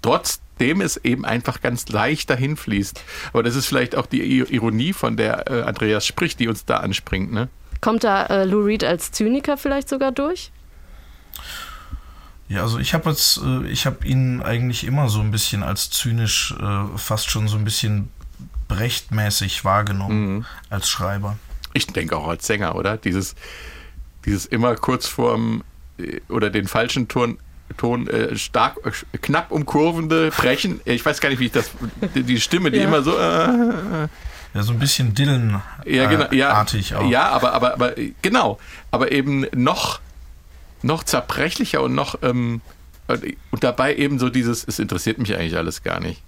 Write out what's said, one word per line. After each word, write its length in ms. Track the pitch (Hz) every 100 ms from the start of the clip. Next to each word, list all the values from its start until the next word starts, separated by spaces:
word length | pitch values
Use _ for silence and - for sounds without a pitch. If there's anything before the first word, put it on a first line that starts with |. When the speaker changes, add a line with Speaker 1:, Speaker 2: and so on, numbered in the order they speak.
Speaker 1:
trotzdem 760 | 113 151 - - - - 123 180
es 160 | 180 -
eben 260 | - 123
einfach 360 | - 117 - -
ganz 280 | 127 120 -
leicht 420 | 104 117 151 -
dahin 260 | 127 135 151
fließt. 440 | - 101 98 - - - -
Aber 120 | 123
das 100 | 120
ist 120 | 131 127
vielleicht 280 | 135 123
auch 120 | 143 -
die 160 | 123
I-, 300 | 107 131 127
Ironie, 380 | 127 113 110 151
von 240 | 196 123 110
der, 320 | 110 117 -
äh, 120 | 123
Andreas 420 | - 107 107 107
spricht, 360 | - - - -
die 80 | 113
uns 160 | 110
da 140 | - 117
anspringt, 540 | 101 95 - 98 98
ne? 160 | 110 127 - - -
Speaker 2:
Kommt 220 | - 226
da, 240 | 226 196 -
äh, 180 | 196
Lou 160 | 190 208
Reed 220 | 208 214
als 300 | 127 170 -
Zyniker 440 | - 214 269 285 285
vielleicht 320 | 285 277 269
sogar 220 | 269 269
durch? 400 | 254 294 359 - - - - - - - - - - - - - - - - - - - - -
Speaker 3:
Ja, 140 | 101
also 160 | 110 117
ich 160 | 131
hab 120 | 165 165
jetzt, 320 | 147 - -
äh, 220 | 139 131 139
ich 180 | 127 135
hab 180 | -
ihn 380 | - 131 131 123
eigentlich 420 | - 117 123 117
immer 240 | - 139 135
so 120 | 107
ein 100 | 107
bisschen 320 | 107 - 101
als 280 | 73 98 -
zynisch, 640 | - 127 117 107 - - -
äh, 380 | 101 101 101 104
fast 320 | - 107 -
schon 160 | 107 107
so 80 | 107
ein 80 |
bisschen 460 | 107 - 107 104 101 - - - - - -
Brecht-mäßig 960 | 92 117 - - 107 104 - 98 -
wahrgenommen 720 | 98 101 107 98 98 107 101 98
Speaker 1:
Mhm. 60 | 110 - -
Speaker 3:
als 200 | 101 -
Schreiber. 480 | - 95 101 101 104 - - -
Speaker 1:
Ich 120 | - -
denke 300 | - 80 80
auch 100 | 78
als 180 | 85 -
Sänger, 280 | 107 90
oder? 220 | 90 98 110
Dieses, 400 | 101 92 98 - - - - - - - - -
dieses 220 | - 101 -
immer 280 | 117 120
kurz 320 | 110 - 127 -
vorm, 560 | - 120 117 113 113 - - - -
äh, 220 | 87 - -
oder 220 | - 104
den 160 | 104 98
falschen 400 | 110 123 139 117
Ton, 300 | 127 120 113 - - - -
Ton, 320 | 120 120 -
äh, 280 | 117 113 113
stark, 420 | - 113 120 -
äh, 340 | 123 - - -
knapp 340 | - 160 170
umkurvende 760 | 160 143 143 160 165 156 160 160 -
Brechen. 440 | 123 139 196 135
Ich 220 | - 120 156
weiß 140 | 147
gar 80 | 147
nicht, 100 | 127
wie 80 | 123
ich 60 |
das, 180 | 135 107 - 117 - 190 135
die, 80 |
die 160 | 120 123
Stimme, 320 | - 175 165
die 60 | 208
Speaker 2:
Ja. 60 |
Speaker 1:
immer 180 | 196 156
so, 140 | 135 185
äh, 280 | 170 170
äh, 600 | 202 240 233 202 196 160
äh. 40 | 151 - - - -
Speaker 3:
Ja, 80 | -
so 80 | 107
ein 80 | 117
bisschen 340 | 139 - 123
Dylan, 480 | 101 143 131 113 101 - - -
Speaker 1:
Ja, 200 | 135 135
genau, 140 | 156
Speaker 3:
äh, 120 | 139 131
Speaker 1:
ja, 140 | 139
Speaker 3:
artig 420 | 107 107 107 95 -
auch. 120 | 127
Speaker 1:
ja, 200 | 123 165
aber, 240 | - -
aber, 220 | 131 123
aber, 180 | - 123 - 117 -
genau, 360 | 190 240 - - - - -
aber 220 | 120 131
eben 340 | 139 135 139 135
noch, 460 | 123 131 180 - - - - - - - - - -
noch 220 | 127 160
zerbrechlicher 760 | - 135 - - 156 - 233 139
und 120 | 131
noch, 240 | 131 139 -
ähm, 380 | 135 123 120 117 - - - - -
und 560 | 120 - - - -
dabei 320 | 131 123 131
eben 240 | 143 143 139
so 100 | 123
dieses, 340 | 123 117 113 -
„Es 140 | -
interessiert 380 | 104 92 - 113
mich 180 | 107 90
eigentlich 200 | 82 85
alles 280 | 82 -
gar 160 | 85 85
nicht.“ 200 | 85 80